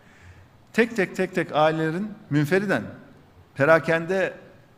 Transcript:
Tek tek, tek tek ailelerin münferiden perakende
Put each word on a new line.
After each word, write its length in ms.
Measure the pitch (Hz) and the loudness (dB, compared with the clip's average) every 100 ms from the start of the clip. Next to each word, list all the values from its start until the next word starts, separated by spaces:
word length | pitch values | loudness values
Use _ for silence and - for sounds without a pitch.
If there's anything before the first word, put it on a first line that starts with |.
| - - - - - _ _ | -20 -20 -20 -20 -20 _ _
Tek 220 | - 233 226 | 0 0 0
tek, 200 | 180 - | -2 -2
tek 200 | 185 185 | -4 -4
tek 200 | 160 139 | -2 2
ailelerin 580 | 156 160 160 170 208 - - | 2 2 -2 -4 -8 -12 -4
münferiden 540 | 147 147 190 202 135 98 - - - - - - - | -2 2 0 0 -2 -4 -14 -20 -20 -20 -20 -10 0
perakende 840 | 143 160 160 165 165 190 165 - - - _ | 4 4 4 -2 -2 -2 -4 -6 -20 -20 _